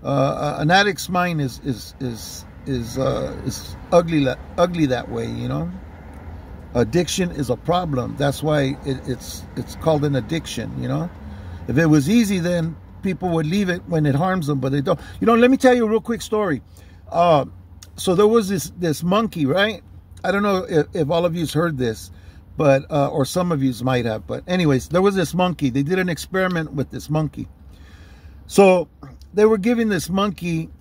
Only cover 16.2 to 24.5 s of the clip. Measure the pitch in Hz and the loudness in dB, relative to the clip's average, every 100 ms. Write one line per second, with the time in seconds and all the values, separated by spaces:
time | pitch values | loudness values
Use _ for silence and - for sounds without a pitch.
16.2 | - 214 202 135 - - - - - - | -2 -2 0 -2 -6 -20 -20 -20 -6 2
17.2 | 175 156 131 - - - - - - 180 | 6 6 2 -8 -20 -20 -20 -6 0 4
18.2 | 208 233 190 196 - - 175 147 170 196 | 6 4 2 -2 -4 -4 -2 -2 2 2
19.2 | 226 170 139 170 208 202 - - - - | 0 -2 0 2 0 -2 -12 -20 -20 -10
20.2 | 185 196 208 190 180 175 147 190 143 170 | -2 0 2 0 0 0 0 -2 0 2
21.2 | 175 170 156 147 170 143 123 110 - - | 0 -2 -2 0 -2 0 -4 -4 -10 -18
22.2 | - - - - 143 135 - 151 139 - | -20 -20 -20 0 4 4 4 0 0 2
23.2 | 131 180 175 156 135 117 123 127 117 107 | 0 0 0 2 0 0 0 0 0 -4
24.2 | - 123 - | -6 -10 -4